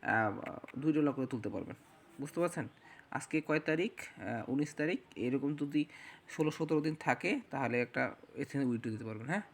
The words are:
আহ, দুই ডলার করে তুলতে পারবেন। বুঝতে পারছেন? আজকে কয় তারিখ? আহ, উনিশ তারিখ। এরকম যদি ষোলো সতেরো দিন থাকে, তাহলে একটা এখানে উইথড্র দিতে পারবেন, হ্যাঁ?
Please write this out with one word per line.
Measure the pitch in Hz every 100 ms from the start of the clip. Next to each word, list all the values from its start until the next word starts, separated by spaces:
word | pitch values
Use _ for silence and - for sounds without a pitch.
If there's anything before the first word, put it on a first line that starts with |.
আহ, | - 107 110 101 - - - -
দুই | 147
ডলার | 151 147
করে | 131 131
তুলতে | 120 107
পারবেন। | 101 - - - - - -
বুঝতে | 143 -
পারছেন? | 170 170 135 - - - -
আজকে | - - 156
কয় | 151 156
তারিখ? | 156 160 196 -
আহ, | - - 95 113 -
উনিশ | 135 147 -
তারিখ। | 156 214 - -
এরকম | 120 131 139 147
যদি | 143 147 147 - - - -
ষোলো | - 156
সতেরো | 156 160 156
দিন | 151 156
থাকে, | - 127 175 269 226
তাহলে | 139 123 120
একটা | 120 - 127 - - -
এখানে | 139 139 131
উইথড্র | 117 120
দিতে | 110
পারবেন, | 110 107 123
হ্যাঁ? | 185 202